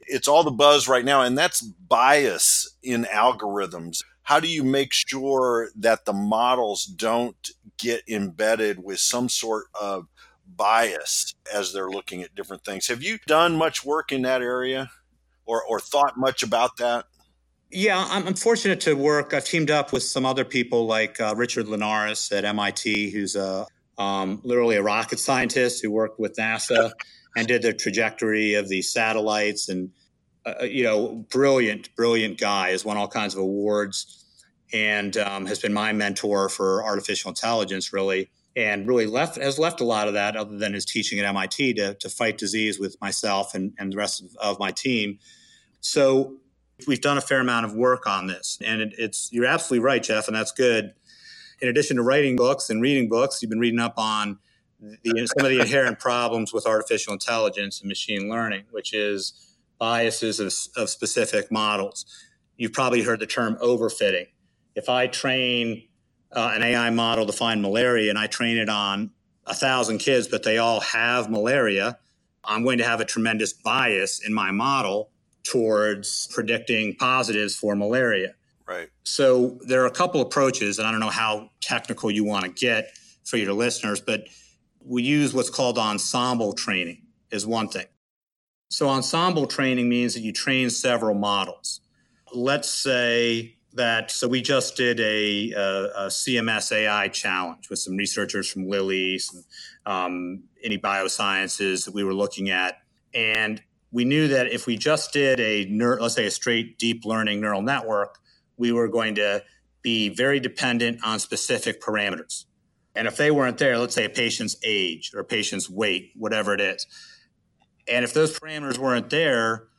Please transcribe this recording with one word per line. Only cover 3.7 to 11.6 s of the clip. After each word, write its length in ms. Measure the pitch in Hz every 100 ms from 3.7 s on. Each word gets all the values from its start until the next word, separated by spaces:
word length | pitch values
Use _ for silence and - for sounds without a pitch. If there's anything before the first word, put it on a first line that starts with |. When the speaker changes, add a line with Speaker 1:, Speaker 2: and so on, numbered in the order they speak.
| 87 85 - - _
Speaker 1:
How 160 | - 147
do 80 | 170
you 160 | 156
make 300 | 131 139 131
sure 800 | - - 135 139 135 127 117 113 107
that 300 | 113 110 -
the 80 |
models 720 | 101 104 110 123 127 110 98 -
don't 640 | 85 113 117 120 - - - - -
get 280 | 117 117 -
embedded 760 | 107 98 80 107 110 107 92
with 160 | 92 92
some 280 | - 123 123
sort 380 | - 113 107 -
of 320 | 104 101 95 85 _ - _ 95
bias 880 | 90 104 113 113 82 - - - - -
as 220 | 104